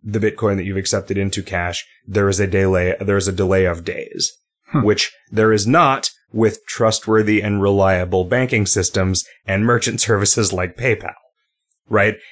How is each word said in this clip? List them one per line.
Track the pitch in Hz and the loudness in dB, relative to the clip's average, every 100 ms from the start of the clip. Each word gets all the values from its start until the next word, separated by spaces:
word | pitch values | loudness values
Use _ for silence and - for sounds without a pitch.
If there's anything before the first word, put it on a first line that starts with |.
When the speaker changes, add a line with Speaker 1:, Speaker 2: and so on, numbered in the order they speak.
Speaker 1:
the | 104 107 | -4 -2
Bitcoin | 104 - 110 98 | -2 0 -2 -2
that | |
you've | 92 95 | -2 -4
accepted | 92 104 95 98 | -2 -4 -2 -2
into | 98 101 | -2 -4
cash, | 90 92 87 85 - _ - | -6 -6 -4 -8 -12 _ -6
there | 101 98 | 0 0
is | 98 | 2
a | 98 | 0
delay, | 95 95 92 90 - | 2 2 2 0 -2
there | 101 101 | 0 0
is | 98 | 0
a | |
delay | 90 95 95 92 | -2 0 2 2
of | 85 | -2
days, | 85 87 - - - _ _ _ _ | -8 -10 -10 -6 -6 _ _ _ _
Speaker 2:
Hmm. | 151 | 0
Speaker 1:
which | 104 101 - _ _ | 2 2 -2 _ _
there | 107 110 | 0 2
is | 110 101 | 4 2
not | 156 151 135 - - _ | 4 4 0 -4 -10 _
with | 107 110 107 - | 0 0 0 -14
trustworthy | - 113 107 - 110 107 107 | 0 0 0 0 2 4 0
and | 104 101 | 0 0
reliable | 101 98 95 92 90 92 | 2 4 4 2 0 -2
banking | 90 120 127 113 101 | 0 0 0 0 0
systems | - 90 101 92 92 - _ - | 0 0 0 0 -2 -4 _ -4
and | 95 113 | -2 2
merchant | 120 120 110 | 0 0 -4
<laughs> | - | 0
services | 104 101 - 104 | 2 2 0 0
like | 92 90 - | -2 -6 -4
PayPal, | 123 107 85 - _ _ _ _ _ _ _ | -2 -2 -6 -16 _ _ _ _ _ _ _
right? | 107 104 104 - | 0 0 -2 -14